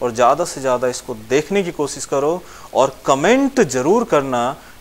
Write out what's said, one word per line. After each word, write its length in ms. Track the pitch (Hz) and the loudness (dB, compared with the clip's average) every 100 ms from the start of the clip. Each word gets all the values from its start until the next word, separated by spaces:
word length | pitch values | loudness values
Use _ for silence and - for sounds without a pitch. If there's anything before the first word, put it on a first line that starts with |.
और 100 | 123 | -4
ज़्यादा 320 | 113 123 147 | 2 2 2
से 160 | 170 - | -2 -4
ज़्यादा 280 | 131 123 123 | -2 0 -2
इसको 260 | 123 - 113 110 | -4 -8 -12 -2
देखने 340 | 135 151 202 | -2 0 -2
की 100 | 175 | -2
कोशिश 320 | 160 143 147 | -4 -6 -6
करो 380 | - 143 147 175 - - - | -4 -2 -2 -4 -8 -20 -6
और 200 | 110 135 - - | 0 0 0 0
कमेंट 540 | 135 170 254 277 - | 2 4 2 2 0
ज़रूर 420 | 160 127 139 226 | 0 2 2 2
करना, 520 | 233 151 135 123 123 147 - - | 2 0 0 -2 -2 -4 -14 -14